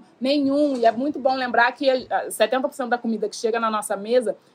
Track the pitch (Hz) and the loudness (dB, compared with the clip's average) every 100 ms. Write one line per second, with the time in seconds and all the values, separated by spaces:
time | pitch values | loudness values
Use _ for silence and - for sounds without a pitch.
0 | - - 254 294 269 285 294 254 226 226 | -6 -4 0 2 2 2 2 2 2 2
1 | 285 294 262 262 247 233 240 240 269 262 | -2 0 0 0 0 2 2 2 0 0
2 | - 190 110 - 214 262 269 - 247 240 | 0 -4 -2 0 2 2 -2 -4 -2 -2
3 | 233 208 208 - 226 226 226 214 208 196 | -2 -2 -4 -4 -2 0 0 -2 -4 -6
4 | 214 254 214 - _ | 0 0 0 -4 _